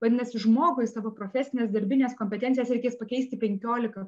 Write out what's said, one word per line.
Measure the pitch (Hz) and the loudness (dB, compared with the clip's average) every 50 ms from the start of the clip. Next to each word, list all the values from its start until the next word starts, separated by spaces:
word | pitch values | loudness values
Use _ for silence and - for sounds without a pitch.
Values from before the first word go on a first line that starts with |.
Vadinasi, | 226 226 240 247 240 240 240 220 196 | 0 2 2 2 0 -2 -4 0 2
žmogui | 226 220 262 320 349 - 262 233 220 | 4 4 6 4 4 2 2 0 -2
savo | - 226 202 220 214 | -2 -4 -8 -8 -8
profesinės | - 208 196 - 254 269 - - 247 233 208 | -8 -6 -4 -2 -2 -2 -2 -2 -2 0 0
darbinės | 202 214 202 196 269 269 262 247 247 - | 0 0 0 2 2 2 2 2 0 -2
kompetencijas | 220 190 208 202 247 254 262 254 240 233 247 | -4 -4 -2 -2 0 0 2 2 2 0 0
reikės | 233 247 247 240 - | 0 0 -2 -4 -4
pakeisti | 226 214 247 262 254 254 - - | -6 -4 -2 -2 -2 -2 -2 -2
penkiolika | 226 208 202 190 - 233 240 247 233 214 - 196 190 | -2 0 0 -2 -2 -2 -2 0 -2 -4 -4 -8 -12